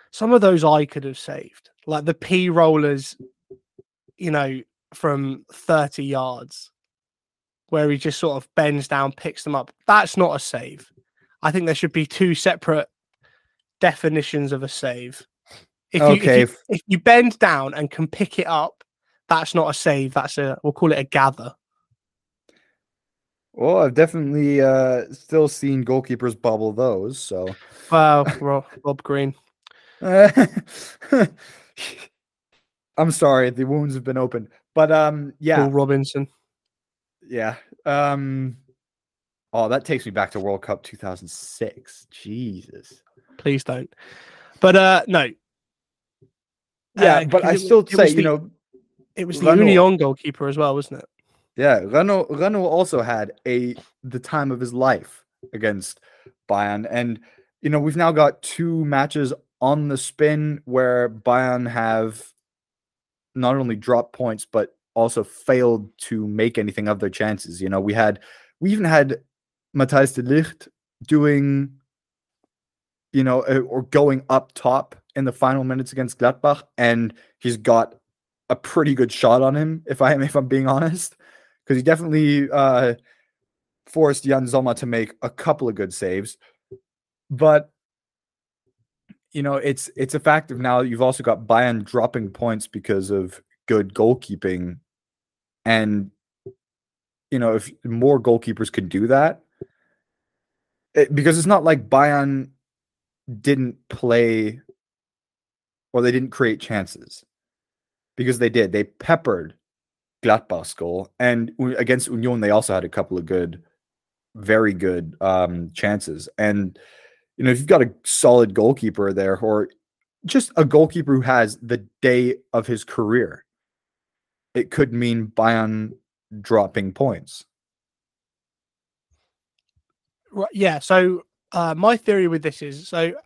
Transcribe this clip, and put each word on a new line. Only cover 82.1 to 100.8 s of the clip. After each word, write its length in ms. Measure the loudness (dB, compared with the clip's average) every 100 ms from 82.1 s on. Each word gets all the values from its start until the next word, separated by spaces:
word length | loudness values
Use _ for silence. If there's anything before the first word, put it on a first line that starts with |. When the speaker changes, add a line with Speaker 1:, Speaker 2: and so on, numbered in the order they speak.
| 2 2 2 0
Speaker 2:
uh, 440 | 2 2 2 0 -2 _ _ _ _ _ _ _ _ _
forced 380 | 2 2 2
Jan 220 | -2 -2 0
Sommer 280 | 0 0
to 120 | -4 -4
make 280 | -4 -4 -8
a 80 | -12
couple 380 | -6 -4 -2 -4
of 60 |
good 180 | -6 -8
saves. 460 | -6 -6 -6 -8 -16 _ _ _ -20 _ _ _ _ _
But, 400 | 2 4 4 0 _ _ _ _ _ _ _ _ _ _ _ _ _ _ _ _
you 100 | -8
know, 140 | -4 -2
it's, 340 | -4 -4 -8 -8
it's 180 | -6
a 60 | -2
fact 300 | 0 0 -2
of 80 | -6
now 220 | -2 0
you've 220 | -2 0
also 200 | 0 0
got 240 | -2 -2 2
Bayern 380 | 2 2 -2
dropping 460 | -4 -4 -2 -4 -10
points 360 | -6 -6 -6 -8
because 440 | -12 -4 -4 -2
of 320 | -4 -6 -12 _ _ -2
good 260 | -2 0
goalkeeping. 880 | 0 0 0 -6 -8 -6 -6 -8 -12 _ _ _ _ _ _ _ _ -2
And, 440 | 0 0 -4 -6 _ _ _ -20 -20 _ _ _ _ _ _ _
you 80 | -2
know, 180 | 0 0
if 140 | -4 -12
more 340 | -8 0 2 4
goalkeepers 540 | 4 2 0 -6 -6
could 160 | -6 -6
do 200 | -4 2
that, 340 | 2 2 -2 _ _ -20 _ _ _ _ _ _ _ _ _ _ _